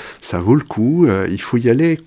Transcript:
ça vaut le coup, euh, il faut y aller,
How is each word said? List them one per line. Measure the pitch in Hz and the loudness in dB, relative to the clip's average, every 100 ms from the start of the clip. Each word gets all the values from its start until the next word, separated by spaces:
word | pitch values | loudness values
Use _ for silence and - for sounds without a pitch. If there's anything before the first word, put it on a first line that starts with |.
| - - | -18 -18
ça | - 87 | -8 -4
vaut | 90 | 2
le | 143 | 2
coup, | - - 117 170 156 | 2 -2 0 2 2
euh, | 95 95 | 2 -2
il | 95 | -6
faut | - 120 | -4 -2
y | 120 | 2
aller, | 123 165 160 | 2 0 -2